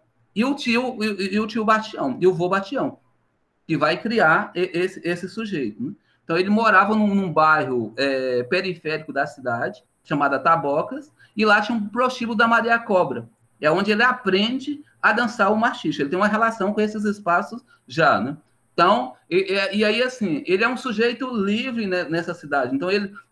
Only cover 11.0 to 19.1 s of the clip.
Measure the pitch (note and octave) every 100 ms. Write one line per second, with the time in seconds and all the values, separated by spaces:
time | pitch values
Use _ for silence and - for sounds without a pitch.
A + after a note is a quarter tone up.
11 | - _ - G#3 G#3+ G#3+ A3 A#3 G3+ A#3+
12 | B3+ - A3+ A3 A#3 A#3 A3+ A#3 A#3 F#3
13 | D#3+ A#2 - _ _ _ D3+ F3 G#3 G#3
14 | B3 - F#3+ F#3 A3 C4 D4 C#4+ - _
15 | G3 A3 A#3+ - G3 A2+ - - D#3+ D#3
16 | C#3+ F3+ G#3 G#3+ A3+ A3 F#3+ G#3 G#3+ G#3+
17 | G#3 G3+ F3 F3 G3+ A#3+ - _ - B2+
18 | D3+ G#2 B2 D#3 _ _ _ - F3+ A#3
19 | B3+